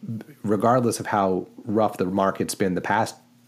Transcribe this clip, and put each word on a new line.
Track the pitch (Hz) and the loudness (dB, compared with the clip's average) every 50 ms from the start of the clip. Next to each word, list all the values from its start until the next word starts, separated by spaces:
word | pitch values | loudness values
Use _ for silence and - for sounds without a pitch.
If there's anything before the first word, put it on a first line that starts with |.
| - - 113 107 - - - - | -12 -10 -10 -10 -12 -14 -18 -8
regardless | - 104 107 98 117 117 123 131 120 113 - - | -2 -2 0 2 4 4 4 4 4 2 0 -2
of | - | -4
how | - 113 104 98 95 92 90 - - - - - | -2 0 2 2 2 0 -2 -4 -6 -16 -16 -8
rough | - 101 110 107 104 - | -2 0 2 2 0 0
the | - 92 | -2 -2
market's | 90 95 98 95 95 92 - 95 - - | -2 0 2 0 0 0 -2 -4 -6 -2
been | - 104 92 90 | -2 -2 0 0
the | 85 | -2
past, | - - 101 110 113 - - - _ _ _ _ _ | -2 0 0 0 0 -2 -6 -16 _ _ _ _ _